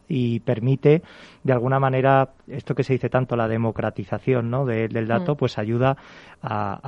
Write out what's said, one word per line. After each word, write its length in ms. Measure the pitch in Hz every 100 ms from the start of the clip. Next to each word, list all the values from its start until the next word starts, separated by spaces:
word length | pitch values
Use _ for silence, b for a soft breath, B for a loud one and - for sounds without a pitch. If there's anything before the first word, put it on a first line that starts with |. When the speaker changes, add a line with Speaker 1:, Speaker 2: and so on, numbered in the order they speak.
| -
Speaker 1:
y 320 | 143 120 117
permite, 640 | - 123 127 135 143 160 - B B B
de 100 | 131
alguna 260 | 127 123 135
manera, 500 | 135 131 135 135 135 - -
esto 260 | 135 -
que 80 | 139
se 120 | 135
dice 160 | 131 120
tanto, 260 | 127 127 120
la 120 | 113
democratización, 1040 | 113 113 101 110 - 101 107 - 127 117
¿no? 160 | 127 135
de, 220 | 110 113
del 200 | 113 110
dato, 260 | 117 -
Speaker 2:
Mm. 40 | 147
Speaker 1:
pues 220 | 127 -
ayuda 380 | 107 117 131 135 B B B B
a, 380 | - 104 101 -